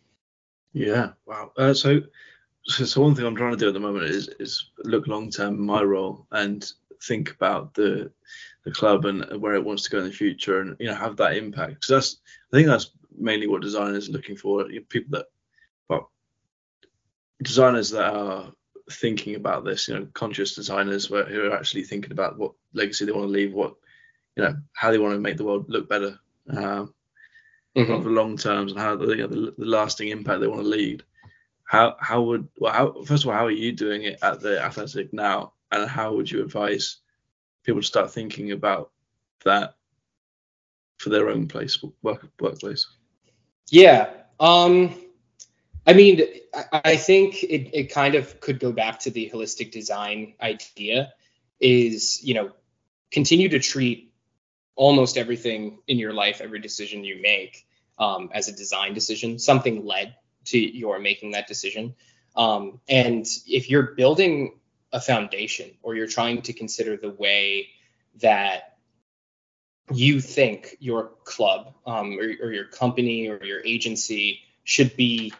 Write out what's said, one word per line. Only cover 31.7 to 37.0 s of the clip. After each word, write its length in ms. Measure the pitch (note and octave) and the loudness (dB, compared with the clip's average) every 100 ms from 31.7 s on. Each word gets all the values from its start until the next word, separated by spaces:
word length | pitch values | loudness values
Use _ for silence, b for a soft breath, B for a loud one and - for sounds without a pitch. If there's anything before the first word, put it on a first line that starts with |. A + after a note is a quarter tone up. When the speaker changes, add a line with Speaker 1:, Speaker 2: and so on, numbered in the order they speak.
| G#2+ A#2 - | 4 4 2
Speaker 1:
how 220 | - A#2+ | -4 -2
would, 260 | A#2 A#2 C#3 - | 0 -2 -6 -4
well, 120 | A2 | -2
how, 320 | A2 C3+ - | 2 0 -2
first 200 | C#3+ D3 | -2 0
of 60 | C3+ | 0
all, 60 | G#2+ | -2
how 120 | A#2 | -2
are 40 | |
you 200 | G#2+ A#2 | -2 -4
doing 320 | - G#2+ G#2 | -4 -4 -4
it 160 | G#2 - | -6 -4
at 200 | G2 D#2 | -4 -2
The 220 | G#2 F#2+ | -2 -2
Athletic 480 | C2+ G#2+ G#2 G2+ F#2+ | -4 -6 -10 -10 -8
now, 420 | G#2+ G#2 G2+ - _ - | -4 -2 -2 -6 _ -6
and 180 | G#2 A2+ | -4 -4
how 240 | B2+ A2 | -4 -4
would 160 | A2 - | -4 -4
you 140 | A2 | -6
advise 540 | G#2+ G#2+ G#2 G2+ - - | -6 -4 -4 -4 -6 -10